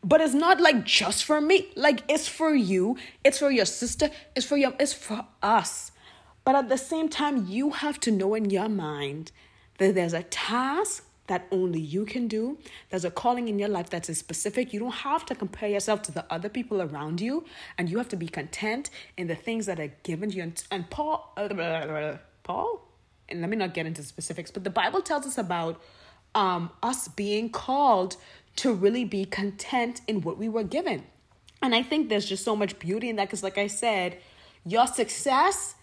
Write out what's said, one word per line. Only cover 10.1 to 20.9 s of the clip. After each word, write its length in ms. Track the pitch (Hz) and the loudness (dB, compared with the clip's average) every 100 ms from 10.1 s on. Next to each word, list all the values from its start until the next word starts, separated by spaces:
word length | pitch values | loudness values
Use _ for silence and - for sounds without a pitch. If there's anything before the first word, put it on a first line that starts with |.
a 100 | 170 | -2
task 840 | 175 - - 233 262 311 415 - - _ - | -4 -6 -2 0 0 0 -2 -4 -12 _ -4
that 220 | 180 180 | -4 0
only 300 | 190 185 165 | 0 2 0
you 240 | 156 170 | -2 -2
can 240 | 208 254 233 | -2 -2 -2
do. 280 | 214 233 302 - - - | 0 -2 -4 -12 -20 -8
There's 160 | 185 | -4
a 60 | 175 | -4
calling 380 | - 240 247 233 | 0 2 2 0
in 100 | 202 | 0
your 100 | 202 | 0
life 220 | 190 175 | -2 -2
that's 260 | 175 170 160 | -6 -4 -8
specific. 560 | - - 208 247 247 | -6 -4 -2 -2 -2
You 60 | 208 | -4
don't 140 | 240 | -6
have 340 | - 277 311 - | -6 -2 -2 -2
to 80 | |
compare 340 | 254 196 - 208 | -6 -6 -4 -2
yourself 340 | 202 202 208 | 0 0 0
to 100 | 208 | -2
the 120 | 165 - | -8 -6
other 180 | 165 202 | -6 -4
people 320 | 214 240 202 | -6 -4 -2
around 400 | 170 147 151 170 | -2 -6 -6 -4
you. 240 | 220 302 330 - - - | -2 -4 -6 -18 -14 -6
And 140 | 180 | -2
you 80 | 196 | -2
have 100 | 240 | -4
to 60 | 185 | -6
be 120 | 165 | -6
content 640 | - 151 - 208 233 285 - - - | -8 -8 -6 -4 -4 -6 -12 -18 -8
in 100 | 175 | -4
the 80 | |
things 320 | 165 - 226 196 | -4 -4 -4 -2
that 140 | 170 | -4
are 120 | 147 - | -6 -8
given 260 | - 160 208 | -8 -4 -4
to 60 | 185 | -4
you. 60 | |
And, 200 | 165 170 - | -6 -8 -8
and 180 | 196 | -8
Paul, 440 | 170 | -6